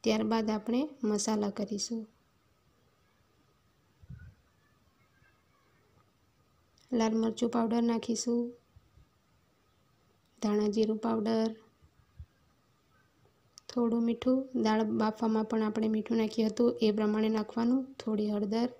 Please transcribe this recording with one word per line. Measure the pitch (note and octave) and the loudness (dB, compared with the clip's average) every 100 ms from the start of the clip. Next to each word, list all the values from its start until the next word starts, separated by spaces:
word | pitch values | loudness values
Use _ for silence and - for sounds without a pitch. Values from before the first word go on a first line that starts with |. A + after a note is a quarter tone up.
ત્યારબાદ | A3+ A3 A3 A3+ G#3+ | 2 0 2 0 0
આપણે | G#3+ G#3+ A#3+ D4+ - | -2 0 -2 -2 -2
મસાલા | G#3+ G#3 G#3+ G#3+ G#3 | -2 0 0 -2 -2
કરીશું. | G3+ G3 G3+ - A3+ A3 _ _ _ _ _ _ _ _ _ _ _ _ _ _ _ _ _ _ _ - - - - _ _ _ _ _ _ _ _ _ _ _ _ _ _ _ _ _ _ _ _ _ _ _ _ _ | -4 -6 -6 -6 -8 -10 _ _ _ _ _ _ _ _ _ _ _ _ _ _ _ _ _ _ _ -20 -20 -20 -20 _ _ _ _ _ _ _ _ _ _ _ _ _ _ _ _ _ _ _ _ _ _ _ _ _
લાલ | A#3+ A3 A3+ | 0 2 2
મરચું | A3+ A3 A#3 | 0 0 -2
પાવડર | A#3 A#3 A#3 | 0 0 2
નાખીશું, | A#3 A#3 - A3+ - A#3+ A#3+ - _ - _ - - _ _ _ _ _ _ _ _ _ _ _ _ _ | 2 0 -2 -4 0 -2 -2 -10 _ -20 _ -20 -20 _ _ _ _ _ _ _ _ _ _ _ _ _
ધાણા | G#3 G#3 G#3 | 0 2 2
જીરું | G#3 A3 G#3+ | 2 0 0
પાવડર, | A3+ A3+ G#3+ A3+ A3+ A3 - _ - _ _ - - _ _ _ _ _ _ _ _ _ _ _ _ - - | 0 0 2 2 2 -2 -18 _ -20 _ _ -20 -20 _ _ _ _ _ _ _ _ _ _ _ _ -20 -6
થોડું | B3 A#3 A#3 | 0 2 2
મીઠું, | A#3 A#3 B3+ C4 C4+ B3 | 0 0 2 0 0 0
દાળ | A3 G#3+ A3 A3+ | 2 2 2 2
બાફવામાં | A3 G#3+ A3+ A3 A3 | 0 0 0 0 0
પણ | A3 | 0
આપણે | G#3+ G#3+ G#3+ | 0 0 0
મીઠું | A3 G#3+ A3+ | 0 0 0
નાખ્યું | A3 - A3 | 0 0 0
હતું | G#3 A#3+ A#3+ | 4 2 4
એ | A3 | 2
પ્રમાણે | G#3 G#3+ G#3+ A3 | 2 0 2 0
નાખવાનું, | A3 G#3+ - A#3 C4 C4 | 0 -2 -2 2 2 -2
થોડી | - - G#3+ G#3+ | -8 -4 -2 0
હળદર | G#3 G3+ A3+ B3 | 0 0 0 -2